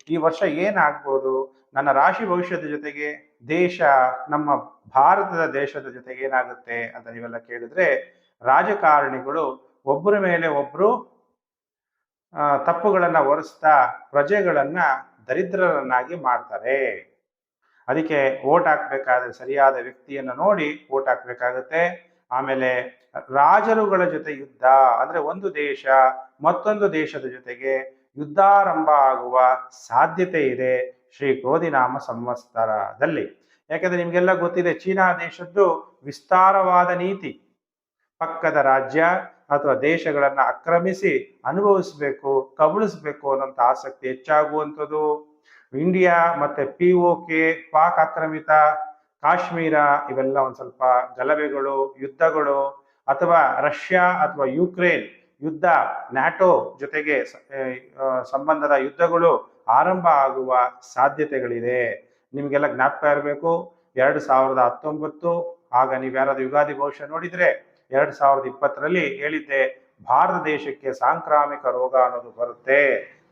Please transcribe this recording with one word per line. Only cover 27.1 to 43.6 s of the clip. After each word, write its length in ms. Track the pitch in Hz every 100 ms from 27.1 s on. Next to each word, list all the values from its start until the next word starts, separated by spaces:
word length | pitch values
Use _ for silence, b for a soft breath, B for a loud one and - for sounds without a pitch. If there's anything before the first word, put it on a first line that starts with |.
| 147 127
ಜೊತೆಗೆ 800 | 127 123 123 135 135 131 - _ 135
ಯುದ್ಧಾರಂಭ 760 | 147 151 196 202 190 160 156
ಆಗುವ 500 | 147 135 127 123 127 127 127 - - -
ಸಾಧ್ಯತೆ 600 | 117 160 165 180 170 135
ಇದೆ 500 | 123 127 127 127 - _ _
ಶ್ರೀ 180 | 139
ಕ್ರೋಧಿನಾಮ 640 | 131 127 160 165 139 127 127
ಸಂವತ್ಸರದಲ್ಲಿ. 1500 | - 117 120 120 - 117 113 107 98 - 151 151 - - _ _ -
ಯಾಕಂದ್ರೆ 260 | 165 180 175
ನಿಮ್ಗೆಲ್ಲ 380 | 170 175 185
ಗೊತ್ತಿದೆ, 400 | 185 175 175 175
ಚೀನಾ 380 | 160 185 190 185
ದೇಶದ್ದು 880 | 175 170 - 180 185 185 160 - _
ವಿಸ್ತಾರವಾದ 840 | 135 139 _ 185 190 196 185 180 180
ನೀತಿ, 720 | 175 180 196 147 - _ _ _ _ _ _ _ _
ಪಕ್ಕದ 380 | 160 - 160 147
ರಾಜ್ಯ 480 | 135 135 131 147 165 185 - _ -
ಅಥವಾ 240 | 143 143
ದೇಶಗಳನ್ನ 640 | 117 143 165 160 143 139 139
ಆಕ್ರಮಿಸಿ 1040 | 123 - 165 170 180 185 190 131 - _
ಅನುಭವಿಸ್ಬೇಕು, 1120 | 123 175 202 190 180 147 143 135 139 135 131 -
ಕಬಳಿಸ್ಬೇಕು 760 | 156 196 214 156 151 143 139
ಅನ್ನೋಂಥ 280 | 135 135 131